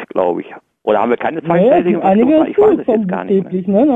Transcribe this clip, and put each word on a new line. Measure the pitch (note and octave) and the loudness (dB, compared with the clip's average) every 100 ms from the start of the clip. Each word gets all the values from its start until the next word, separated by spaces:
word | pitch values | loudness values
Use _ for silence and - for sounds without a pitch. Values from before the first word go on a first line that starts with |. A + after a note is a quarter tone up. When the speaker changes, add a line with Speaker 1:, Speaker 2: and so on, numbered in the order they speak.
| - | -8
Speaker 1:
glaube | - F2+ F2 | -2 -2 -2
ich. | - - _ _ | -8 -16 _ _
Oder | - G#2+ | -2 0
haben | A#2 | 0
wir | A#2+ | -2
keine | A#2 D#3+ | -4 -6
Speaker 2:
Naja, | D#3 E3+ | -2 2
Speaker 1:
zweistelligen | A3 E4+ F3 E3+ | 2 2 0 0
Speaker 2:
sind | F3 | 0
einige | G3+ B3+ D#4 | 2 2 2
Speaker 1:
Wachstumsraten? | D#4 | 0
Ich | - | 2
weiß | G#4 E4 | 2 2
es | - A3+ | 0 -2
jetzt | F#3+ | -2
gar | F#3 | -4
nicht | - | -2
mehr. | G3 | -2
Speaker 2:
dazugekommen, | F3+ F#3 F#3 G3+ | -2 -6 -2 2
ne, | D4 | 2